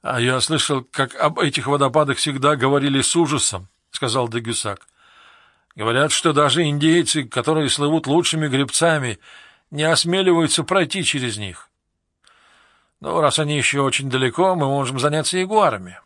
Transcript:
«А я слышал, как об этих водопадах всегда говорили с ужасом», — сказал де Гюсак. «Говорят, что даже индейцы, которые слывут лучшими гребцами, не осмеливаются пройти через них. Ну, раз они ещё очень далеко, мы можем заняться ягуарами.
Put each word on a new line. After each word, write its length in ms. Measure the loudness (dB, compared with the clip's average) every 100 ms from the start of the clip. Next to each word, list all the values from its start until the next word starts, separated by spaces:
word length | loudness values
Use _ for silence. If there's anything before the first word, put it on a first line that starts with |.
«А 200 | -4 -2
я 200 | 0 0
слышал, 440 | 0 -2 -2 -4
как 300 | -4 -4 -4 0
об 220 | -2 0
этих 280 | -2 -2 -2
водопадах 520 | 0 2 2 0 0
всегда 380 | -2 0 0 2
говорили 440 | 2 2 2 0
с 140 | 0 2
ужасом», — 520 | 2 0 -2 -4 -12 _ _
сказал 380 | -6 -4 -2 -2
де 120 | -4
Гюсак. 460 | -4 -6 -6 -8 _ _ _ _ -20 -20 _ _ _
«Говорят, 380 | -6 -2 0 0
что 200 | 2 2
даже 320 | 4 2 2
индейцы, 600 | 0 2 4 4 2 -2
которые 440 | -2 -4 0 0 0
слывут 380 | 0 0 0 2
лучшими 420 | 2 2 -2 -2
гребцами, 680 | 0 0 2 2 2 -2 -8 -14 -20 -20 _ _
не 140 | -2
осмеливаются 800 | 0 2 2 2 4 4 2 0
пройти 400 | 0 0 0 -2
через 320 | -4 -2 -4 -6
них. 320 | -10 -12 -20 _ _ _ _ _ _ _ _ _ _ _ _ _
Ну, 200 | -6 0
раз 180 | 2 2
они 180 | 0 0
ещё 280 | 0 0
очень 260 | 0 -2 -4
далеко, 440 | -2 -2 2 0 2
мы 100 | 0
можем 320 | 0 -2 -2
заняться 400 | -2 0 -2 -2
ягуарами. 640 | 0 2 2 0 -10 -18